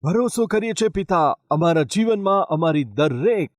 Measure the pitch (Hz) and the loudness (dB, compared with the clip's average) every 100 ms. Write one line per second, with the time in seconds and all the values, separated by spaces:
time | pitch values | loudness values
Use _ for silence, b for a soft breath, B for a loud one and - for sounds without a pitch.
0 | 147 220 247 - 226 214 226 214 220 196 | 0 0 0 -2 -2 0 -2 -2 -2 -2
1 | 190 180 147 - _ 151 170 160 151 202 | -2 2 2 -2 _ 0 2 2 0 0
2 | 226 214 196 196 - 156 165 151 127 104 | 0 0 0 0 0 0 0 0 -2 0
3 | 151 123 170 220 156 | 0 2 0 0 -4